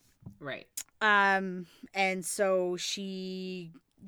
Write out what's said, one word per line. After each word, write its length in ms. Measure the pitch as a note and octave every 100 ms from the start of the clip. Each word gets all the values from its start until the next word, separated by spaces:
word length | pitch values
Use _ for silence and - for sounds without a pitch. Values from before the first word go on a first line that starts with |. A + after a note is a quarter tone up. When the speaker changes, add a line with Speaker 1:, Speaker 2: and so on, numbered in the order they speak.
| _ _ - -
Speaker 1:
Right. 300 | C#3+ A2+ - - - -
Speaker 2:
Um, 640 | G#3+ G#3 G3 F#3+ F#3+ F3+ F3 - -
and 300 | G3 F#3+ F#3+
so 520 | F3 - G3 F#3 F3+ F3+
she 960 | - - G3 F#3+ F#3 F#3 F#3 F#3 E3+ E3 _ _